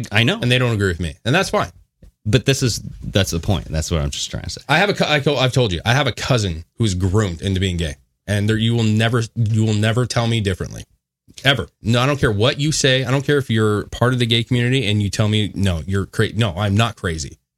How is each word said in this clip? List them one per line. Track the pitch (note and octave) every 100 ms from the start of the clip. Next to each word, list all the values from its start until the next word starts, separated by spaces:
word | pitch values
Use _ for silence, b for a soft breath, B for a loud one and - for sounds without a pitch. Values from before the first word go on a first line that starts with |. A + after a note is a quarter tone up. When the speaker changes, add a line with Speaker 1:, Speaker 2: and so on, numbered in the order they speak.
| A#2
Speaker 1:
I, | G#2
I |
know. | A#2+ A3
Speaker 2:
And | B2
they | B2+
don't | B2 A2
agree | G2
with | D#2+
me. | E2 D2 A2+
And | D#3+
that's | F#3+
fine. | G#3 - - _ _ - _ G#2+
Speaker 1:
But | A#2 A#2+
this | C3
is, | B2+ - - -
that's | - G2+ F#2+
the | E2+
point. | - F2 -
That's | D#2 -
what | D#2+
I'm | C#2+
just | - -
trying | -
to | -
say. | - -
Speaker 2:
I | D3+
have | G3+
a |
cou-, | - -
I | D3+
told, | C#3+ C3+
I've | B2+
told | B2+ A#2+
you, | E2+ A2
I |
have | B2+ C#3
a |
cousin | - - B2+ G2+ D#2 - -
who's | A2+
groomed | F2+ F#2+ G#2 G2+ E2+
into | G2 F#2
being | F#2+ F2
gay. | E2 C2+ _ _ -
And | G#2 G#2
there, | A2
you | A2+ A#2
will |
never, | A2 G#2+ A2+ A#2+ A2+ -
you | A2 A2 A2
will |
never | G#2+ A2 A2+ A#2+
tell | - A#2
me | A#2
differently. | G2 F2+ C#2 A1+ - _ _ _ _ -
Ever. | C3+ C3 D#2+ _
No, | G2+ A#2+
I | C3
don't | C#3+
care | C#3+
what | G2+ A#2+ D3+
you | D3
say. | - C3+ C3 A#2+
I |
don't | C#3 C3+
care | D3
if | C3
you're | A2 G#2+ G#2 -
part | - A#2+
of | B2+
the | A#2
gay | A#2
community | A2+ B2 A#2+ C3+ G#2
and | G#2
you | G2+
tell | - G#2+
me, | G#2+ G#2 -
"No, | G2 E2+ D2
you're | G2 F#2
cra-," | - G#2+
no, | G2+ A2+ E2
I'm | G#2 G2+
not | A#2 -
crazy. | F#2+ D#2+ C#2 - _